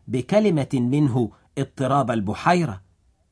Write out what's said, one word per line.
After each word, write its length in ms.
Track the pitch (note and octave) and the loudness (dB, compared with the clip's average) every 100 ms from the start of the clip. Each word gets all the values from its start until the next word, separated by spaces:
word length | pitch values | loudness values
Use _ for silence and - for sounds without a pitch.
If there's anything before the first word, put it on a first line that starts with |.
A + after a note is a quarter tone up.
| - | -8
بكلمة 640 | B2 - G3+ G#3+ D#3 B2+ | -6 0 2 2 0 0
منه 580 | C3+ A#2+ D3 D3 B2 G#2+ - _ - | -2 0 2 2 2 -2 -6 _ -8
اضطراب 540 | C3 - C3 C#3 B2 | -8 -4 -2 0 0
البحيرة. 720 | A#2 G2 G2+ - F3+ D3+ G2 _ _ _ _ _ | -2 -4 -2 0 2 0 -6 _ _ _ _ _